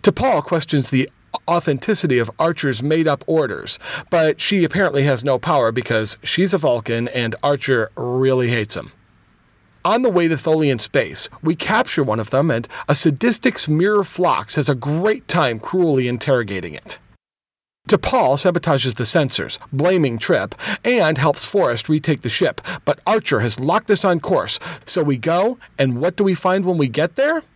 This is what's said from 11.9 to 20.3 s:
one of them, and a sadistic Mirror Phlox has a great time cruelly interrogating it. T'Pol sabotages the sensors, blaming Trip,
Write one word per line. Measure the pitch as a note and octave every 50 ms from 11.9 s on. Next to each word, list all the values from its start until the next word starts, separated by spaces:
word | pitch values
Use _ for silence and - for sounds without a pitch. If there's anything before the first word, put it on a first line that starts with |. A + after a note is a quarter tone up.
| - -
one | C#3+ A#2+ G#2+ A2+
of | A2 -
them, | - C3+ D3+ E3
and | A#2+ A#2 A#2 - - - - -
a | D3
sadistic | - - E3 D3 - A3 A#3+ A3 - - C4 - - - D3+
Mirror | D3+ D#3 F3+ G#3 G#3 G#3 F#3+
Phlox | - - - F3+ D#3+ B2+ D2 G#2+ - -
has | D#3 C3 D3+
a | C#3
great | B2 A2 C#3+ D3 E3 F#3 G#3+ A3 - _ -
time | - F3 D3+ B2+ A2+ A2
cruelly | - - - F#3 F3 D#3+ C#3+ C3 B2 B2
interrogating | B2 A2+ - D3 C3+ B2 A#2 G2 G2 F#2 E2+ E2 D2
it. | - _ - - - _ _ _ _ _ _ _ _ _ _ _ _ _ _ _ _ _ -
T'Pol | A3 D#3 - - - B3+ F#3 B2+ C#3
sabotages | C#3+ - F#3 E3 E3+ - E3 D3 C3+ - C3 A#2
the | - A#2
sensors, | - - E3+ D3 A#2+ - - D2+ - - - - -
blaming | - C3+ D3+ F3+ F#3+ F3 D3+ B2+ A#2 A2
Trip, | - -